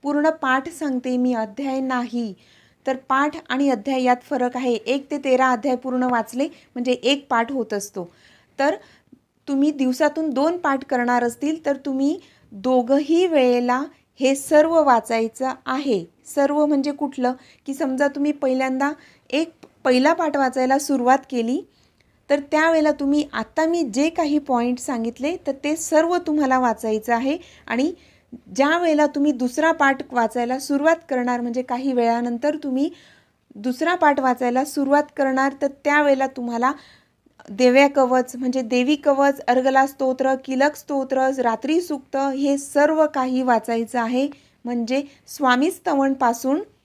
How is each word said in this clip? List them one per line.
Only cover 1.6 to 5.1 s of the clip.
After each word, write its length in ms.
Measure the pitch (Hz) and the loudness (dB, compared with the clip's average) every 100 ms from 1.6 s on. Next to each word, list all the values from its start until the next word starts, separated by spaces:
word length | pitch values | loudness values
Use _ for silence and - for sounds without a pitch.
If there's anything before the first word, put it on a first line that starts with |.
| 277 262 | -6 -4
नाही, 540 | 262 254 240 240 226 185 _ _ _ _ - | -2 -4 -4 -6 -6 -10 _ _ _ _ -6
तर 100 | 262 _ | -6 _
पाठ 280 | 262 294 311 - | 0 0 -4 -6
आणि 200 | 254 285 | -2 0
अध्याय 340 | 240 202 262 | 0 -2 0
यात 260 | 254 247 - | 2 0 -2
फरक 280 | 277 247 247 | -2 -2 -2
आहे. 160 | 254 226 | -2 -2
एक 360 | - 269 277 | -2 -4 -4